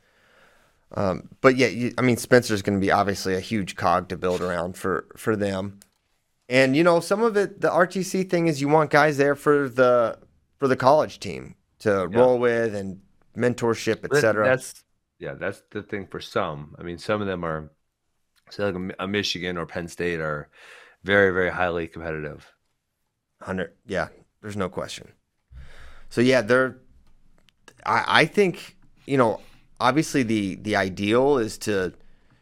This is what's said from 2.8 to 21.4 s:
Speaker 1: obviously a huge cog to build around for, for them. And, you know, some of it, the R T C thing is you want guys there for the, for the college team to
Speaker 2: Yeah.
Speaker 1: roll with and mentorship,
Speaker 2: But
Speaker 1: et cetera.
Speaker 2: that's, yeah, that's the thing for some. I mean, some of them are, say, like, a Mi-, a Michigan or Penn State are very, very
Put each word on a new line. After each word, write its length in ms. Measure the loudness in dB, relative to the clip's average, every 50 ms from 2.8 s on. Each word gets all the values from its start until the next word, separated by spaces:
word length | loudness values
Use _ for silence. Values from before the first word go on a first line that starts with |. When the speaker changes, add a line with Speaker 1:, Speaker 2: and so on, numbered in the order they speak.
| 2 2
Speaker 1:
obviously 420 | 2 2 2 0 -2 -4 -4 -4 -4
a 60 | -4
huge 360 | -4 -6 -6 -6 -6 -6 -6
cog 320 | -4 0 0 0 0 -2 -4
to 60 | -8
build 240 | -4 -2 -2 -2 -2
around 340 | -2 -4 -4 -4 -6 -6 -8
for, 300 | -6 -4 -4 -4 -4 -6 -8 -16
for 200 | -8 -4 -2 -2
them. 440 | -2 -2 -2 -4 -4 -6 -8 -12 -16 -20 _ _ _ _ _ _ _ _ _ _ _ _ 0
And, 280 | 4 4 4 4 4
you 80 | 4 4
know, 160 | 4 4 2
some 220 | 2 0 0 0
of 140 | 0 2 2
it, 240 | 0 0 -2 -2 -2
the 80 | -2 0
R 160 | 2 2 2
T 160 | 2 0 -4
C 220 | -6 -4 -2 -4 -2
thing 220 | 0 0 0 2
is 140 | 0 0 0
you 80 | 0 4
want 220 | 4 4 4 4
guys 260 | 4 4 4 4 4
there 180 | 2 2 2 0
for 340 | 0 2 2 2 2 2 0
the, 480 | 2 4 4 6 6 4 2 0 -2 -8 _ _ _ _ _ _ _ -2
for 100 | 0 0
the 80 | 2
college 420 | 4 4 4 6 4 4 0 -4 -10
team 360 | -12 -10 -10 -10 -12 -14 -18 _ _ _ _ -4
to 300 | 0 2 2 2 0 0
Speaker 2:
Yeah. 60 | 4 4
Speaker 1:
roll 200 | 4 6 4 4
with 360 | 2 0 0 0 -2 -2 -4
and 260 | -6 -8 -8 -10 -14 _ _ _ _ _ _ -6
mentorship, 680 | -2 -2 -2 0 0 0 -2 -2 0 -2 -2 -2 -2
Speaker 2:
But 120 | -2 0 0
Speaker 1:
et 60 | 2
cetera. 240 | 4 2 2 2 2
Speaker 2:
that's, 400 | 2 2 0 -2 -8 -18 -20 _ _ _ _ _ _ _ -14
yeah, 140 | -12 -12 -10
that's 280 | -8 -8 -8 -8 -10 _ _
the 120 | -12 -12
thing 240 | -12 -10 -10 -10 -10 -10
for 120 | -12 -12
some. 560 | -10 -6 -4 -2 -2 -2 -4 -10 -12 -16 -16 -14
I 40 |
mean, 160 | -12 -12 -12 -8
some 240 | -4 -2 -2 -2
of 40 | -2
them 160 | -4 -4 -4
are, 280 | -4 -4 -6 -6 -8 -12 _ _ _ _ _ _ _ _ _ _ _ _ _ _ _ _
say, 140 | -8 -6 -4
like, 100 | -4 -4
a 40 | -4
Mi-, 160 | -6 -8 -8 -8
a 100 | -6 -4
Michigan 480 | -2 -2 -2 -4 -4 -6 -6 -6 -6
or 80 | -6 -8
Penn 240 | -8 -8 -10 -10 -10
State 320 | -8 -6 -4 -4 -4 -4
are 300 | -4 -6 -6 -8 -10 -14 _ -20 -20 -20 -20 -20 -20 -20 _ _ -2
very, 280 | 2 4 4 6 4
very 160 | 4 2